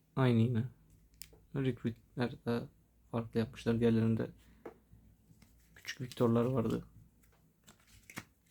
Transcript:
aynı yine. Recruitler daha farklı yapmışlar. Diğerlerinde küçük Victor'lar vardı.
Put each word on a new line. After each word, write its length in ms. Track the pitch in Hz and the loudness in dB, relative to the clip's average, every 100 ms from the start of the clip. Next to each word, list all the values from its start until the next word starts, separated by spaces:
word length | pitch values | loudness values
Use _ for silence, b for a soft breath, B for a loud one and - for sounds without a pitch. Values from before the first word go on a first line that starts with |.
| _ - | _ 0
aynı 220 | 127 117 | 4 4
yine. 260 | 120 113 - - _ - _ _ - - _ 139 | 4 0 -4 -10 _ -20 _ _ -20 -20 _ -4
Recruitler 760 | 131 120 117 - _ 131 120 - | -4 -4 -6 -8 _ -6 -6 -4
daha 240 | 117 117 - _ _ _ _ | -4 -4 -6 _ _ _ _
farklı 300 | 117 113 117 | -8 -4 -4
yapmışlar. 400 | 110 - 117 117 | -4 -4 -2 2
Diğerlerinde 500 | 117 113 113 113 - - b b - - _ - - _ _ _ - _ _ | 4 4 2 0 -2 -10 b b -20 -20 _ -20 -20 _ _ _ -20 _ _
küçük 260 | - - - | -16 -14 -10
Victor'lar 440 | 123 - 117 117 | -10 0 2 4
vardı. 400 | 120 131 113 120 - - - _ _ _ _ _ - - _ - - - - _ _ | 2 0 0 -4 -6 -20 -20 _ _ _ _ _ -20 -20 _ -20 -18 -18 -18 _ _